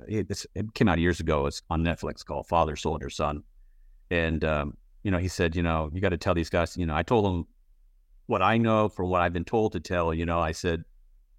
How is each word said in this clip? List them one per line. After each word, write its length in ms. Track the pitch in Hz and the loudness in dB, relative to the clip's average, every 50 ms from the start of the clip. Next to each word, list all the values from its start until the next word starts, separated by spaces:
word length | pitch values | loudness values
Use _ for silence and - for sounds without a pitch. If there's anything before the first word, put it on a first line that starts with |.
| - - | -10 -6
it, 180 | 104 110 92 - | -4 -4 -4 -4
it's, 160 | 98 - - - - | -6 -10 -10 -10 -8
it 180 | 95 104 110 - | -8 -8 -4 0
came 160 | - 120 104 | 2 2 4
out 100 | 85 82 | 4 4
years 220 | 82 87 87 - | 4 2 2 2
ago. 240 | 82 78 78 73 69 | 0 0 0 2 0
It's 160 | 71 - - - - | -2 -4 -6 -6 -4
on 140 | 82 80 82 | -2 0 0
Netflix 420 | 82 82 - - 76 - - - | 0 -2 -2 -6 -8 -8 -10 -10
called 220 | - 76 69 - | -8 -8 -8 -4
Father, 300 | - 87 82 80 78 73 | 0 2 2 2 2 0
Soldier, 340 | - - 80 78 73 - 71 | -4 -4 -4 -4 -4 -6 -8
Son. 320 | - - 78 73 73 76 - - - - - - - - - - - - - - | -4 -2 -2 -2 -2 -4 -8 -14 -20 -20 -20 -20 -20 -20 -20 -20 -20 -16 -6 -2
And, 320 | 90 85 82 82 80 78 80 | 0 0 2 2 0 0 0
um, 320 | 80 78 73 73 73 - - - _ - - - | 0 0 0 -2 -4 -6 -12 -18 _ -14 -6 -2
you 80 | 104 | 0
know, 80 | 95 85 | 0 0
he 100 | 90 90 | 0 -2
said, 260 | - - 90 82 80 | 0 0 0 0 2
you 80 | 90 87 | 0 0
know, 280 | 85 80 80 80 76 76 | 2 2 0 -2 -2 -2
"You 80 | 92 | -2
gotta 160 | 101 95 87 | 0 0 0
tell 160 | 80 - 98 87 | 0 0 0 0
these 160 | 85 82 - | 0 0 0
guys," 280 | - 90 85 - - | 0 0 0 0 -2
you 100 | 90 90 | -2 -2
know, 80 | 80 76 | -2 0
I 80 | 80 85 | -2 0
told 240 | - 127 113 101 | 2 2 2 4
him 200 | 98 92 85 80 - _ _ _ _ _ _ _ _ _ _ _ _ - - _ | 2 0 -2 -4 -8 _ _ _ _ _ _ _ _ _ _ _ _ -20 -14 _
what 140 | - 117 98 | -2 0 2
I 160 | 90 98 113 | 4 4 4
know 320 | 117 117 113 110 110 107 104 | 4 4 4 4 4 2 2
from 220 | - - 92 90 | 0 -2 -2 0
what 100 | 90 90 | 2 2
I've 140 | 87 87 85 | 2 2 0
been 100 | 87 82 | -2 -4
told 280 | - - 113 110 107 - | 0 0 2 2 0 0
to 80 | 85 | -4
tell, 340 | 78 - 90 87 85 82 82 | -6 -2 0 0 0 0 0
you 100 | 82 85 | -2 -2
know, 160 | 82 85 85 | 0 0 0
I 120 | 82 80 80 | 0 0 -2
said, 320 | - - 90 82 82 82 - - - - - - - _ _ _ | -2 -2 -2 -2 -2 -4 -10 -18 -20 -20 -20 -20 -20 _ _ _